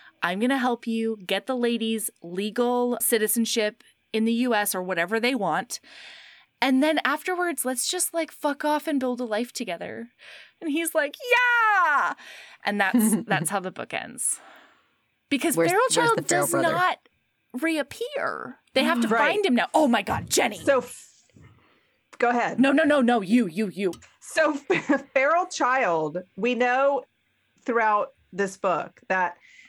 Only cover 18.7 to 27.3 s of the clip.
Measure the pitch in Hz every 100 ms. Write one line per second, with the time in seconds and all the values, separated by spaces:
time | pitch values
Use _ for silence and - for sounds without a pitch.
18.7 | 254 240 247 226 226 294 403 392 240 175
19.7 | - 302 226 202 160 - - 240 - -
20.7 | 269 247 - - _ _ - - _ _
21.7 | _ _ _ _ - 240 240 196 - 269
22.7 | 277 311 294 240 240 185 240 208 160 214
23.7 | 170 196 165 - _ - 339 311 285 -
24.7 | 381 - 277 - 269 269 330 359 - 262
25.7 | 262 220 165 156 170 185 - 226 240 247
26.7 | 254 277 285 - _ _